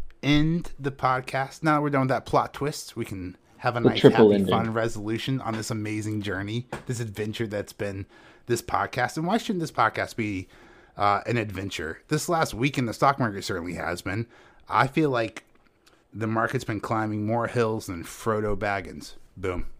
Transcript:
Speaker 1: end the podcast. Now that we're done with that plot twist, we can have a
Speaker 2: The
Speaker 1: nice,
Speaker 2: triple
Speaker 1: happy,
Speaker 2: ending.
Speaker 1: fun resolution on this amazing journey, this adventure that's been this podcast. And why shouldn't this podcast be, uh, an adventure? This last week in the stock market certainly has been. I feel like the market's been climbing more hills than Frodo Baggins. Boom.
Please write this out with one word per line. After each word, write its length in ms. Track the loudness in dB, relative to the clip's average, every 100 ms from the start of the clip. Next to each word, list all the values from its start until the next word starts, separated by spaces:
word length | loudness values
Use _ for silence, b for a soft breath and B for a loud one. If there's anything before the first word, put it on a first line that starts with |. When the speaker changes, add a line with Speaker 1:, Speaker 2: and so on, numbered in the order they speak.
| -8 -2
Speaker 1:
end 500 | 4 4 4 0 -4 -6
the 120 | -6
podcast. 720 | 0 0 0 -2 -4 -4 -2
Now 120 | 0 2
that 60 |
we're 80 | 2
done 120 | 2
with 80 | 2
that 160 | 0 2
plot 260 | 2 2
twist, 420 | -2 -6 -6 -10 -8
we 80 | -8
can 300 | -8 -10 -12 _ -6
have 160 | -2 4
a 20 |
Speaker 2:
The 100 | 4
Speaker 1:
nice, 100 | 8
Speaker 2:
triple 260 | 8 10 10
Speaker 1:
happy, 120 | 8
Speaker 2:
ending. 100 | 4
Speaker 1:
fun 200 | 2 0
resolution 680 | 0 -2 -2 -4 -4 -2 -4
on 120 | -4 -6
this 160 | -4
amazing 500 | -4 -4 -4 -4 -4
journey, 460 | -4 -4 -4 -6 -6 -8 -6
this 140 | -6
adventure 480 | -6 -6 -6 -4 -4
that's 260 | -4 -6
been 320 | -6 -6 -6 -12 b b b b
this 160 | -2
podcast. 560 | 0 -2 0 -2 -2 -2
And 80 | 0
why 120 | 0
shouldn't 240 | 0 -4
this 100 | -2
podcast 440 | 2 2 2 -4 -2
be, 320 | -4 -4 -8 b b b b b
uh, 240 | 2 2 0
an 120 | -2
adventure? 640 | -2 -4 -6 -6 -8 -10 -4
This 200 | -4 0
last 240 | 0 0
week 240 | 0 0 0
in 80 | -2
the 80 |
stock 240 | 2 2 2
market 260 | 0 -2
certainly 300 | -6 -6 -6 -6
has 280 | -4 -4
been. 240 | -4 -4 -6 b b b b
I 160 | 2 2
feel 220 | 2 2
like 360 | 0 -2 -6 -18 _ _ _ _ _ _
the 140 | -6 -2
market's 380 | 0 0 -2 -4
been 160 | -6
climbing 440 | -2 -2 -2 -2 -2
more 220 | 0 0
hills 400 | 0 0 -2 -6
than 160 | -10
Frodo 520 | -10 -6 -2 0 0 0
Baggins. 560 | 0 -2 -4 -12 -16 -18 -18 -8
Boom. 300 | -4 -2 -4